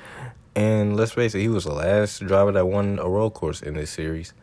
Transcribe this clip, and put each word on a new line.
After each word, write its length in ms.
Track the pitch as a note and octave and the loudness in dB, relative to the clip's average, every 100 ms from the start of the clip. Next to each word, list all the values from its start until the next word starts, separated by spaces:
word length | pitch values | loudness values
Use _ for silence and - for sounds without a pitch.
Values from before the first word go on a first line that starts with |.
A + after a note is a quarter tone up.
| - - B2 - - - | -18 -16 -16 -18 -8 0
And 400 | G#2+ G#2+ G#2 G#2 | 2 2 2 2
let's 160 | A2+ | 0
face 240 | - A#2 G#2 | 2 0 0
it, 60 | |
he 80 | A2 | 0
was 160 | G#2+ E2+ | 0 -2
the 80 | |
last 520 | D2 E2+ G#2 G#2 - G2 | -2 2 2 2 -2 2
driver 280 | G2 G2+ | 4 4
that 120 | G2 F#2 | 4 2
won 320 | G2+ G2+ G2 | 2 0 -2
a 100 | F2+ | -2
road 220 | G2 A2 | 0 0
course 300 | - D#2+ D2+ | -2 -6 -6
in 120 | D2 | -8
this 160 | D2+ D2+ | -8 -8
series 420 | - D#2 D#2+ F2 - | -6 -6 -6 -10 -18